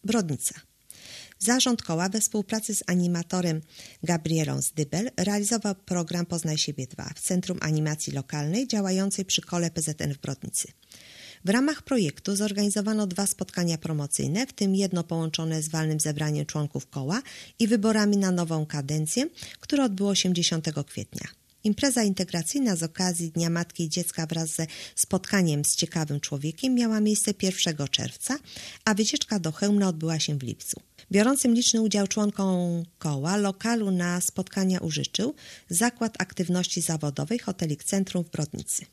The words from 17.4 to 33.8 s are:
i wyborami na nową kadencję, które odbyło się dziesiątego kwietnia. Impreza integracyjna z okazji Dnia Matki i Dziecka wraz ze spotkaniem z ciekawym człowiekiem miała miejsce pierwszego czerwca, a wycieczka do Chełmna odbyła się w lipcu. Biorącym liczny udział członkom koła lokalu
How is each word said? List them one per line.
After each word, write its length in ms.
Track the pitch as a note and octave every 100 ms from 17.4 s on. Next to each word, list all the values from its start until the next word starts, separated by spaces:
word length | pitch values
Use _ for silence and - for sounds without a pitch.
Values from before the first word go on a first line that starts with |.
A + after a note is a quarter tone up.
| - _
i 80 | A3+
wyborami 500 | A#3 G#3+ A3 G#3 G3+
na 140 | F#3+
nową 360 | F3+ E3 D#3+ D#3
kadencję, 600 | D3 C#3 D3+ D#3 - D#4 - - -
które 240 | - C#4+
odbyło 300 | C4 F#3+ G3+
się 200 | F#3+ F#3
dziesiątego 500 | F3 E3+ E3 D#3 D3+
kwietnia. 440 | C#3 - G2+ - - - _ _
Impreza 380 | G#3+ G3+ C#4 B3
integracyjna 720 | G#3 F#3 F#3 F3 D#3+ C#4+ B3+ F3
z 60 |
okazji 480 | E3 - F#3 E3+ E3
Dnia 200 | E3+ E3+
Matki 340 | E3+ E3+ -
i 40 | E3
Dziecka 380 | F3+ F3 - D#3+
wraz 240 | E3 D#3+
ze 160 | - D#3+ - - -
spotkaniem 680 | - F#3+ - G3+ F3 D3
z 120 | D3 -
ciekawym 440 | E3 E3+ D3+ C#3+
człowiekiem 540 | - C#3+ D3 D#3+ C4
miała 260 | B3 A#3 A3
miejsce 340 | G#3+ G#3 -
pierwszego 540 | G3+ F#3+ F#3 - D3 C#3
czerwca, 500 | - B2+ - - C#4 - - - -
a 100 | -
wycieczka 440 | G#3 A3 C#4+ - G#3+
do 140 | D#3+
Chełmna 360 | D#3 G3+ G#3 G3
odbyła 300 | D#3+ D#3+ D#3+
się 200 | - D3
w 40 |
lipcu. 380 | B2 A2 - - _ - -
Biorącym 420 | G3 A3 C#4 B3+
liczny 260 | A#3 A#3+ A3+
udział 260 | A3 G3+ G3
członkom 760 | - G#3 G3+ G3 F3+ F3 E3+ E3 _
koła 380 | D#3+ C#3 D3+ G3+
lokalu 540 | G3+ F#3+ A3+ A#3